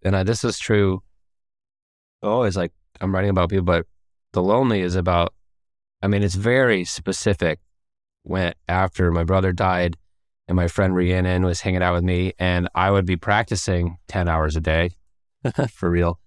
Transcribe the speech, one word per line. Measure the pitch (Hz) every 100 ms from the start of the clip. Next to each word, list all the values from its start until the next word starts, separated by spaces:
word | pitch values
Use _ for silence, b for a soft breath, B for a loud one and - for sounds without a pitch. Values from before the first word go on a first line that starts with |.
and | 95
I, | 95
this | 95 113
is | 123 -
true | - 104 98 92 - _ _ _ _ _ _ _ _ _ _ _
always, | 104 117 113 92
like, | 87 - _ -
I'm | 95
writing | 95 101
about | 92 87
people, | 98
but | 90 85 82 _ _ _ _
The | 92
Lonely | 92 113 131 104
is | 90 92
about, | 90 87 85 - _ _ _ _ _ _
I | 98
mean, | 101
it's | 101
very | 90 110 127 127 98
specific. | 87 - - 95 113 95 85 78 _ _ _ _ _ _
When, | - 92 87 - -
after | 90 92 - 87
my | 85
brother | 82 95 92
died | 87 95 90 87 85 _ _ _ _ -
and | 90
my | 87
friend | - 95
Rhiannon | 92 90 92 92 90
was | 92 85
hanging | 95 92
out | 90
with | 87
me, | 92 87 92 -
and | 92 90 87
I | - 95
would | 98
be | 90 90
practicing | - 104 113 98 - 90 87 85 -
ten | 95 87
hours | 80 78 80
a |
day | 80 80 87 - _ _ _
<laughs> | _ 123 - 131
for | - 87
real. | 87 87 87